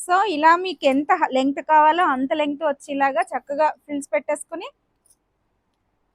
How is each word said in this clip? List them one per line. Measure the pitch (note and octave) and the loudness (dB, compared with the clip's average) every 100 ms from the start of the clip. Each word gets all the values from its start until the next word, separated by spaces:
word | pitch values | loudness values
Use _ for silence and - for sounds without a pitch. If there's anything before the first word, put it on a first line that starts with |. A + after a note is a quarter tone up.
| - | -2
So | F4+ | 0
ఇలా | G#4 D4 D#4 F4 | 0 2 4 4
మీకు | F#4 D4+ C#4+ | 0 -2 0
ఎంత | C4+ D4 | 0 0
హ-, | F4+ F4 | 0 0
లెంగ్త్ | E4 C4+ C#4+ | 0 0 -2
కావాలో | D4 D#4 D4+ E4+ | 2 4 4 4
అంత | F4 C4 C4 | 0 0 -2
లెంగ్త్ | D#4 D4 C#4+ | -2 -2 -2
వచ్చేలాగా | D#4 C#4+ - C#4 C#4 C#4+ | -4 -4 -6 -2 0 0
చక్కగా | F4+ C#4 - C#4+ D#4 | -4 -6 -6 -2 0
ఫ్రిల్స్ | - - C#4+ C#4 | -2 -10 -10 -4
పెట్టేసుకుని | D4 C#4 D4 - E4 B4+ - _ _ _ _ _ _ _ _ _ _ _ _ _ | -4 -4 -8 -8 -14 -14 -20 _ _ _ _ _ _ _ _ _ _ _ _ _